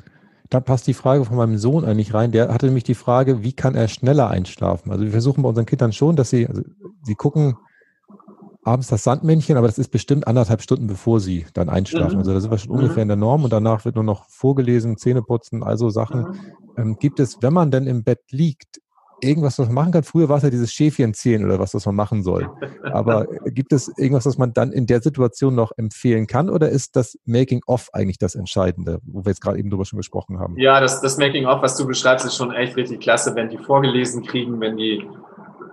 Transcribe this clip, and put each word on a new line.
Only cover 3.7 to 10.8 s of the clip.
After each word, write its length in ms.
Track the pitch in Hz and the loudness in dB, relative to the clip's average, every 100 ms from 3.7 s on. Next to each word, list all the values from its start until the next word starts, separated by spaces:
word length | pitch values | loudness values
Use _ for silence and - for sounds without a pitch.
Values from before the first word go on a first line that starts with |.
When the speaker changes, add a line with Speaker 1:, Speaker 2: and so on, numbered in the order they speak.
| 123 | 2
Speaker 1:
er 120 | 113 | 0
schneller 440 | - 123 147 110 | 0 2 4 4
einschlafen? 600 | 92 90 - 92 90 - | 0 -4 -4 -2 -2 -4
Also 120 | 98 | -4
wir 80 | 107 | -2
versuchen 320 | 110 123 139 | 0 0 2
bei 60 | 127 | 0
unseren 180 | 113 113 | 0 0
Kindern 260 | - 120 | 0 0
schon, 220 | 104 147 165 | 2 2 2
dass 160 | 120 | 2
sie, 160 | 123 117 | 2 0
also 160 | - - - 190 185 | -4 -10 -14 -20 -12
sie 100 | 139 | -8
gucken 420 | 104 147 156 147 120 _ _ _ _ _ - - - - _ | -2 0 2 0 0 _ _ _ _ _ -20 -20 -20 -20 _
abends 240 | - 123 127 | -2 0 0
das 140 | 113 | 0
Sandmännchen, 540 | - 139 156 160 - 139 | 2 2 2 2 2 4
aber 100 | 117 | 4
das 100 | 104 | 2
ist 120 | 127 | -2
bestimmt 380 | 110 - 143 131 | -2 0 0 2
anderthalb 340 | 120 117 110 | 2 2 0
Stunden, 260 | - 131 | 0 -2